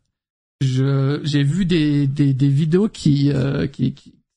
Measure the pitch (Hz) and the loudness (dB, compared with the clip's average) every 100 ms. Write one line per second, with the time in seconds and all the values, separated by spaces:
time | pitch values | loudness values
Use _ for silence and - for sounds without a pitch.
0 | _ _ _ _ _ - 135 127 135 139 | _ _ _ _ _ -6 -2 0 0 0
1 | 135 147 156 143 143 175 180 180 151 143 | 0 -2 -2 0 0 0 0 0 2 0
2 | 143 143 143 131 143 139 160 180 214 - | 0 0 0 2 2 2 2 2 0 0
3 | 156 143 143 139 139 143 156 - 135 139 | 0 2 2 0 -2 -2 -6 -4 -4 -4
4 | - - _ | -14 -20 _